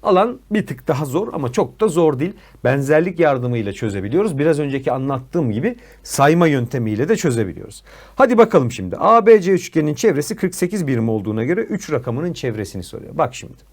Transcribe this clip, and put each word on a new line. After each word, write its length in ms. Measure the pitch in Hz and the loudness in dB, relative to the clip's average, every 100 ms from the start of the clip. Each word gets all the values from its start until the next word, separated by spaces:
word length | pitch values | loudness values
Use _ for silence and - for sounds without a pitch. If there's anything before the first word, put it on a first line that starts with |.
| - | 4
alan 340 | 185 220 247 _ | 2 2 -4 _
bir 160 | 214 - | -4 -4
tık 200 | 127 - | -8 -4
daha 180 | 135 147 | -2 -2
zor 280 | 143 220 | -4 -4
ama 180 | - 131 | -6 -4
çok 280 | 123 151 - | -2 -4 0
da 80 | 220 | 0
zor 320 | 160 160 135 | 2 2 2
değil. 140 | 165 - - - | -4 -8 -20 -4
Benzerlik 560 | 120 135 135 156 170 170 | 0 0 2 2 2 2
yardımıyla 540 | 156 135 123 120 101 | 2 2 -2 -4 -4
çözebiliyoruz. 640 | 98 113 98 98 147 214 139 | -4 -4 -4 -2 0 0 0
Biraz 220 | 151 147 | 0 0
önceki 320 | 143 139 139 | -2 -4 -2
anlattığım 600 | 131 135 135 127 175 165 | -2 -2 -6 -4 -4 -2
gibi 240 | 107 196 240 - - | -2 -4 -6 -16 -20
sayma 440 | - - 143 165 170 | -8 2 4 6 4
yöntemiyle 640 | 143 120 135 110 107 151 | 2 -2 -4 -2 -2 0
de 60 | 220 | 0
çözebiliyoruz. 680 | 160 117 98 - 98 - - - - - | 0 0 -4 -6 -16 -18 -20 -20 -20 0
Hadi 220 | 254 233 | 2 6
bakalım 340 | 226 190 123 | 6 4 2
şimdi. 260 | - 92 - | -4 -8 -2
A 260 | 196 226 214 | 4 4 8
B 160 | 220 | 6
C 100 | 175 | 6
üçgenin 420 | 185 - 165 151 | 0 0 -2 -2
çevresi 420 | 151 226 147 147 - | 0 0 2 -2 -4
kırk 200 | 190 - | -4 -2
sekiz 320 | 180 208 151 | -4 -2 -2
birim 220 | 123 113 | 0 0
olduğuna 340 | 110 101 107 | -2 -2 -4
göre 180 | 123 180 | -2 -2
üç 300 | - 208 - | -2 -6 -4
rakamının 420 | 143 123 117 175 | -4 -2 -4 -6
çevresini 500 | 165 131 107 98 98 | -6 -6 -6 -8 -8
soruyor. 340 | 85 - - 139 | -12 -14 -12 -4
Bak 180 | 135 - | -4 -4
şimdi. 220 | 107 127 _ | -18 -20 _